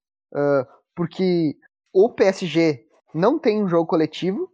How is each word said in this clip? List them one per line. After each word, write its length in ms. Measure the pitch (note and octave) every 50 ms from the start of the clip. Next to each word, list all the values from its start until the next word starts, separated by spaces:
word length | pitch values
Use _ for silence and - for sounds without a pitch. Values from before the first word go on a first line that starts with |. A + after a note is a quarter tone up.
| _ _ _ _ _ _ -
Ah, 320 | C#3+ C#3+ C#3+ C#3+ C#3 C3 - - _ _ _ _
porque 640 | - F3 D#3+ - - F#3+ F#3 F3 E3+ E3 D3 - - _ _ _ _ _ _ -
o 160 | F#3 G3 -
P 160 | F#3+ - A3+
S 220 | F#3+ F#3+ - G3
G 380 | E3 D3 E3 E3 D#3+ D3 B2 - _ _ _ _ _ -
não 240 | D#3 F3 A3+ D4+
tem 260 | D#4 - B3+ G#3 G#3+ G#3
um 60 | F#3
jogo 180 | E3+ E3+ E3
coletivo 640 | - - D#3+ D#3 D3+ - - E3 F3+ F#3+ C#4 F#4 -